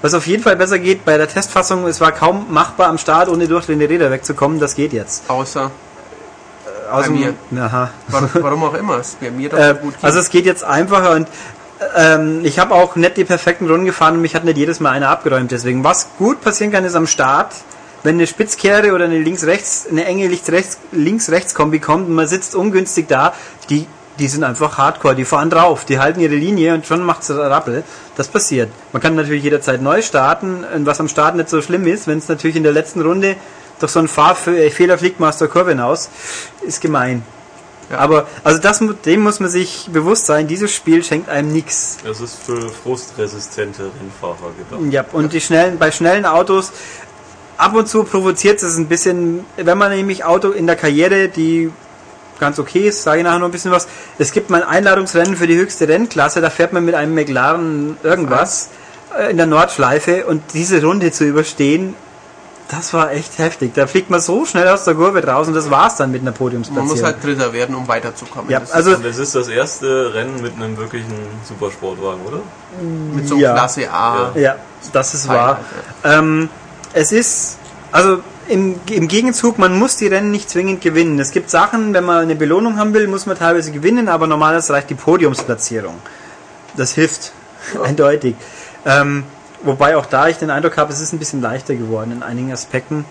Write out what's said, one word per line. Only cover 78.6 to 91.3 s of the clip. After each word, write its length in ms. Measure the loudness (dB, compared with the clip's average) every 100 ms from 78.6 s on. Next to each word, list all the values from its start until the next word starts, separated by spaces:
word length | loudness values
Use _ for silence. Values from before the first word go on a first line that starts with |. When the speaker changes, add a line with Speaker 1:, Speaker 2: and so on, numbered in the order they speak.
| 0 -4 -4
Speaker 1:
im 180 | -2 0
Gegenzug, 520 | 0 0 2 0 2
man 180 | 2 4
muss 200 | 0 0
die 100 | 0
Rennen 240 | 0 0
nicht 180 | -4 -4
zwingend 320 | -4 -2 -2
gewinnen. 380 | 0 2 2 0
Es 120 | -2
gibt 180 | -4 0
Sachen, 440 | 2 2 0 0
wenn 120 | 0 2
man 180 | 2
eine 120 | 2 0
Belohnung 420 | 2 2 2 0
haben 140 | 2
will, 140 | 2 0
muss 180 | -2 -4
man 120 | -2
teilweise 340 | 2 0 -2
gewinnen, 360 | -2 2 2 2
aber 180 | 0 2
normalerweise 480 | 2 4 2 0
reicht 160 | -2 -2
die 60 | -4
Podiumsplatzierung. 1000 | 2 4 4 0 -4 -6 -4 -6 -8 -14 -18 -20 -20 -20 -20 -20 -16 -6
Das 160 | -4
hilft, 400 | 0 0 -2 -12 -18 -20 -18 -12 -4
Speaker 2:
Ja. 60 |
Speaker 1:
<laughs> 20 |
eindeutig. 520 | -2 4 4 4 0 -4 -12 -20 -20 -8 2
Ähm, 380 | 2 2 -2 -6 -18 -20 -6 -4
wobei 300 | 2 4 4
auch 100 | 2
da 220 | 2 2
ich 80 | 2
den 120 | -2
Eindruck 260 | 0 0 0
habe, 160 | -2
es 80 | -4
ist 140 | -6
ein 60 | -6
bisschen 220 | -6